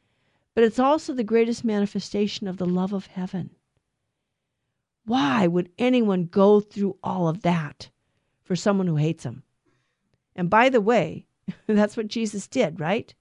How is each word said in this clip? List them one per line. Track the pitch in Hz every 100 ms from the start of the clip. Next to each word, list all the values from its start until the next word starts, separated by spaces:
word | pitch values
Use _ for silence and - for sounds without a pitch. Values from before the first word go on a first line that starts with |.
| _ _ _ _ _
But | -
it's | 226 233
also | 262 302 -
the | 254
greatest | 214 226 233 233
manifestation | 226 208 202 202 - 208 208 - 202
of | 185
the |
love | 180 180 190
of | 196 -
heaven. | 185 180 185 131 - _ _ _ _ _ _ _ _ _ _ _ _ _ _
Why | 220 254 285 247 175
would | 175 175 -
anyone | 247 254 214 185 170
go | 208 196 208
through | 202 202 202 -
all | - 185 165
of | 175
that | 175 170 147 - - _ _ _ _ _
for | _ 180
someone | 214 196 185
who | 151
hates | 156 165
him? | 135 123 - _ _ _ _ _ _ _ _ -
And | 180
by | 214 254
the | 254
way, | 202 233 160 - - _ -
<laughs> | - -
that's | 208 208 -
what | 214
Jesus | 233 220 208 -
did, | 262 180 170
right? | 160 220 - _